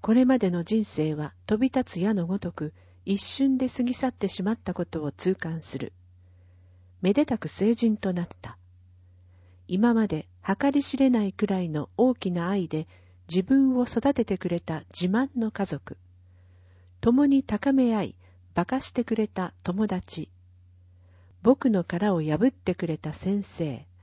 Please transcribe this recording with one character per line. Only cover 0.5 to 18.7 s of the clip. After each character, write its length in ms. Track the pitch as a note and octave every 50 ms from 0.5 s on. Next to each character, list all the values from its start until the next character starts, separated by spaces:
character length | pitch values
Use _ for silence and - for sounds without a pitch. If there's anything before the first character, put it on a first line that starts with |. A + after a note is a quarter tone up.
| F3 F3 E3+
人 220 | - G#3+ A3+ G#3
生 280 | - - - D3+ D#3 D3+
は 200 | D3+ D3+ D3 - - _
飛 140 | - G#3+ G#3+
び 80 | B3 C4
立 260 | - C4 B3 - -
つ 40 | F3+
矢 140 | E3+ G#3 A3+
の 140 | G3 E3+ E3
ご 120 | F#3+ G3+
と 120 | - F3
く、 220 | - - D#3 D3+ - - - - _ _ _
一 120 | - G3 G3
瞬 400 | - - - - C4+ C#4 C4 B3+
で 120 | C4 B3
過 140 | - - B3
ぎ 100 | A#3+ B3+
去 140 | - - B3+
っ 40 |
て 160 | B3 _ - F#3+
し 160 | - - F3+
ま 100 | G3+ A3+
っ 40 | -
た 160 | - - F3+
こ 120 | - F3
と 180 | - - E3 D3+
を 80 | C#3+
痛 240 | - - - F3+ F#3+
感 260 | - - E3+ E3 D#3+
す 160 | D#3 - - C3+
る。 140 | - - - - - - - _ _ - - - _ - _ - - - _ - _ - - -
め 120 | - F3+ G#3
で 120 | C#4+ D4+
た 120 | - B3 G#3+
く 100 | - B3+
成 260 | - - F#3+ G#3+ A#3
人 240 | A3+ - A3+ G#3+ G#3
と 160 | - G3 F3+
な 100 | F3 F3
っ 40 | - - -
た。 160 | - - - - _ _ _ - - - - _ _ _ _ - _ _ _ - _ - _ _ _ _
今 260 | E3+ F#3 A3 A#3+ A#3
ま 140 | A3+ A3 G3+
で 200 | - D#3 - - _ -
計 300 | - - G3 - - C#4
り 120 | C4+ C#4+ C#4
知 140 | - - B3+
れ 120 | C4+ C4+
な 140 | B3 A3+ G#3
い 100 | G3 F#3+
く 140 | - G#3+ G3+
ら 140 | G3 F#3
い 80 | F3+ E3
の 200 | D3+ D3+ D3 - _ -
大 180 | A#3+ C4 B3
き 160 | - - F#3+
な 180 | F3 F3 E3+ F3
愛 180 | G3+ G3+ F3+ D#3
で 200 | - D#3 D#3+ - - - _ _ _ _ _ -
自 160 | D#3+ F#3 F#3
分 340 | F#3+ C4 C#4 C4+ C4 B3+ B3+
を 60 | B3
育 300 | - - A#3 - C#4 C#4+
て 120 | - A3+
て 120 | - G3 F3+
く 100 | - F3+
れ 120 | F3 E3+
た 240 | - - D#3+ D3+ - _ -
自 200 | - F3 F3+ F#3+
慢 160 | A3+ C4+ C4+ - B3+
の 140 | A3+ A3
家 140 | - - G3
族。 320 | - D#3+ C#3+ - - - - - - - _ _ _ - _ - _ - - - _ - _ - _ - -
共 240 | - A3+ A#3+ C4 D4
に 180 | C#4+ C#4 C4+ C4
高 300 | - G#3+ G#3 - C#4 C4+
め 220 | C4+ B3+ A#3+ A3+
合 80 | G#3+ F3+
い、 120 | A2 - _ _ - _ _ _ - -
馬 100 | - F3
鹿 160 | -